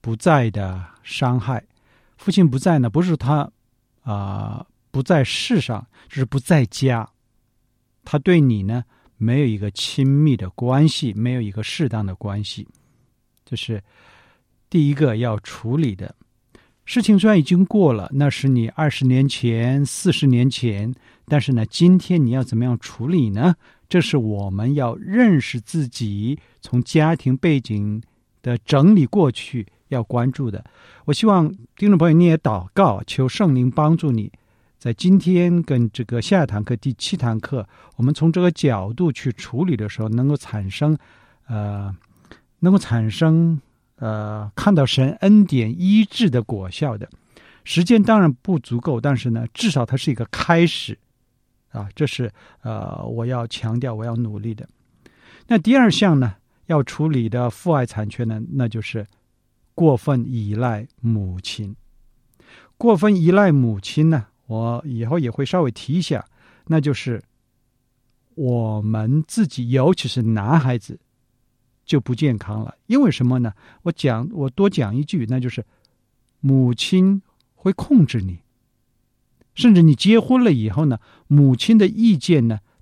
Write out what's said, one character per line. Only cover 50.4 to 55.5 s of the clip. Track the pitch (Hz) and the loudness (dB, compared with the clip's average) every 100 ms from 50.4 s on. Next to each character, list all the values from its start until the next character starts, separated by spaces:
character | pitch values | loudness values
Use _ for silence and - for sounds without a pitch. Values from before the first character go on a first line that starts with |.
| - 165 170 | 0 2 2
始， | - - 104 _ _ _ _ _ _ _ | 0 -12 -14 _ _ _ _ _ _ _
啊， | 110 101 | -14 -10
这 | - 147 | -4 -4
是， | - 117 - _ _ | -4 -8 -10 _ _
呃， | 110 107 - - | -10 -8 -10 -10
我 | 117 113 120 | -10 -6 -6
要 | 123 117 | -6 -6
强 | - 110 117 | -8 -6 -4
调， | 131 | -6
我 | 110 | -8
要 | 117 117 | -6 -6
努 | 113 104 | -6 -6
力 | 113 | -10
的。 | 107 - _ _ _ _ _ _ - | -10 -14 _ _ _ _ _ _ -14
那 | - | -2